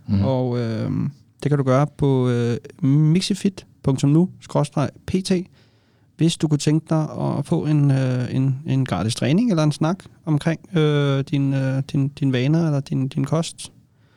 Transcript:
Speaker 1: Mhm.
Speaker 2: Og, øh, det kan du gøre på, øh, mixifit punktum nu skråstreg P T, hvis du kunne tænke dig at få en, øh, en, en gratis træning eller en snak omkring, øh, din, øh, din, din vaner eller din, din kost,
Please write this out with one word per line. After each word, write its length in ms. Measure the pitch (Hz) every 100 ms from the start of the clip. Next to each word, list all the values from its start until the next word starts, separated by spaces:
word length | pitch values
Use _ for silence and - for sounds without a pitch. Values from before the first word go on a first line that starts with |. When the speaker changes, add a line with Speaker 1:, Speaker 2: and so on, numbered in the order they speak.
| -
Speaker 1:
Mhm. 180 | 101 135
Speaker 2:
Og, 320 | 127 127 120
øh, 320 | 117 110 101 101 - - _ -
det 60 | 143
kan 80 | 143
du 60 |
gøre 240 | 131 127 143 -
på, 320 | 143 131 127
øh, 280 | 120 117 117 - -
mixifit 840 | 135 143 156 175 - 196 196 190 - _
punktum 260 | - 131 143
nu 200 | 151 185 -
skråstreg 480 | - 143 147 - 135 - -
P 40 | 185 185
T, 60 | 185 185 _ _ _ _ _ _ -
hvis 200 | 160 -
du 100 | 160
kunne 100 | 151
tænke 280 | 156 156 -
dig 180 | 160 156 - 139 135
at 60 | 147
få 200 | 170 151
en, 260 | 151 143
øh, 440 | 135 131 127 123 127
en, 240 | 135 131 147
en 200 | 131 127
gratis 300 | 90 110 -
træning 340 | 123 170 247
eller 120 | 165
en 80 | 151
snak 260 | 143 151 185 - _ -
omkring, 520 | 147 160 160 - 170
øh, 460 | 151 147 143 135 135
din, 220 | 139 139
øh, 300 | 135 135 135 139
din, 160 | - 135
din 260 | - 139
vaner 320 | 127 131 160 165
eller 140 | 143
din, 280 | - 143 135
din 180 | 143 135
kost, 460 | 156 165 - - - _ _ _